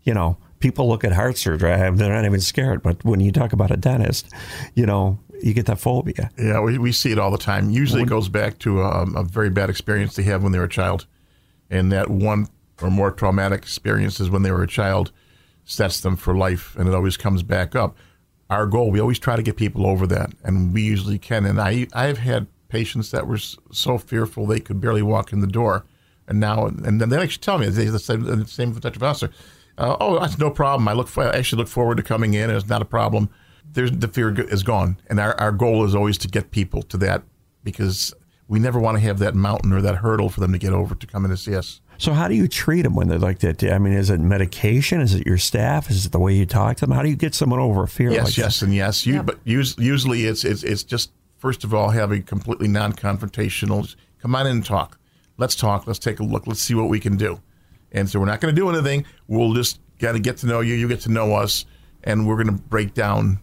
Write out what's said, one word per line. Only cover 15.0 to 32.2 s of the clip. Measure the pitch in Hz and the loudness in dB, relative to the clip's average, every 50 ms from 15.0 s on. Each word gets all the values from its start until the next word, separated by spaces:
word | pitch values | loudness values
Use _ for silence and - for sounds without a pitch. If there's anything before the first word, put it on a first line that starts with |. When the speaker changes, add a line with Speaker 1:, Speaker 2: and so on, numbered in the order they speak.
| 95 - _ _ _ _ _ _ _ _ _ _ _ | 0 -2 _ _ _ _ _ _ _ _ _ _ _
Speaker 2:
sets | - - - 107 95 87 - | -12 -2 0 0 0 0 -2
them | - 95 92 | -2 -2 -2
for | 87 - 90 90 | 0 0 0 2
life, | 95 95 92 90 87 - - - | 2 2 2 0 -2 -6 -10 -4
and | - 90 92 | 0 0 2
it | 92 | 2
always | 92 92 95 90 | 2 2 0 0
comes | - - 104 98 90 87 | 0 0 0 0 0 0
back | - 98 92 90 - - | 0 -2 -2 -2 -2 0
up. | 127 104 85 - - - - _ _ _ _ _ _ _ | -2 -2 -2 -4 -10 -20 -20 _ _ _ _ _ _ _
Our | _ 101 104 107 | _ 0 0 0
goal, | 101 101 120 120 107 | 2 2 2 2 2
we | 95 104 | 2 2
always | 107 120 123 | 2 2 0
try | - - 131 120 | 0 0 0 0
to | 113 | 0
get | 113 147 - | 0 -2 0
people | - 110 101 - - 95 | 0 -2 -2 0 0 0
over | 95 95 92 95 | 2 2 2 2
that, | 90 87 - - - - _ - | 2 0 0 -2 -4 -8 _ -4
and | - 95 95 92 90 | 0 0 2 2 2
we | 90 107 107 | 2 0 0
usually | 107 107 98 95 101 104 | 0 0 0 -2 -2 -4
can. | 98 - - 117 110 101 | -4 -4 -4 -2 0 2
And | 98 101 107 | 2 2 0
I, | 104 95 110 123 123 - - | 0 0 0 0 -2 -4 -4
I've | 117 127 143 143 113 | -2 -2 -2 -2 -2
had | 120 127 120 117 - - _ _ _ | -2 -2 -2 -2 -4 -6 _ _ _
patients | _ - 110 113 101 - 117 107 - | _ -4 -4 -4 -2 -4 -6 -6 -4
that | - 131 - | -4 -4 -4
were | - 117 | -2 -4
s-, | 107 - - - - _ _ | -4 -6 -8 -16 -20 _ _
so | - - - 135 123 | -8 -4 -2 -2 -2
fearful | 110 - - - 113 113 110 - 113 107 | -2 -4 -4 -2 -2 -2 -2 -4 -6 -2
they | 104 110 110 | 0 -2 -2
could | - - 104 98 | -2 -4 -4 -2
barely | 95 117 113 107 | 0 0 0 2
walk | 104 104 107 107 - - - | 2 2 0 0 0 -2 -2
in | 104 | 0
the | 101 | 0
door. | 98 95 113 117 107 92 98 - - _ _ _ _ _ _ _ | 0 0 0 0 2 0 -2 -4 -10 _ _ _ _ _ _ _
And | - 104 104 | -2 0 0
now, | 104 104 107 113 110 | 2 2 2 0 0
and | 107 - - - - 104 110 | -2 -4 -4 -2 0 2 2
then | 113 113 | 2 2
they | 127 | 2
actually | 160 185 - - - | 0 0 -2 -4 -4
tell | - - 196 | -2 0 0
me, | 165 113 98 | 2 2 0
they, | 95 110 107 | 0 0 0
they | 107 110 | 0 0
said, | 104 - - 117 110 113 | -2 -2 -2 -2 -2 -2
"The | - - 107 110 | -2 -2 -2 -2
same | - - - 123 120 | -4 -4 -4 -4 -4
with | 113 120 - | -4 -6 -8
the | 123 - 110 123 | -8 -6 -2 -2
officer, | 143 139 - - - - - - - - - _ _ _ - | -2 -2 -2 -4 -8 -8 -12 -20 -20 -20 -20 _ _ _ -4
uh, | 117 123 - - | -2 -2 0 0
oh, | - 202 180 - | 0 0 2 2
that's | 180 147 - | 0 -2 -2
no | - 151 147 | 0 0 0
problem. | 143 - 143 139 139 127 110 | 2 0 0 2 2 2 2
I | 104 104 | 2 2
look, | 120 127 | 0 -2
f-, | - - | -2 -2
I | - 139 120 | -2 0 0
actually | - 131 127 - - 113 | 0 0 0 0 -2 -2
look | 117 | -4
forward | - - 127 123 117 117 | -2 0 0 2 2 2
to | 113 - | 0 0
coming | - 113 110 | 0 0 0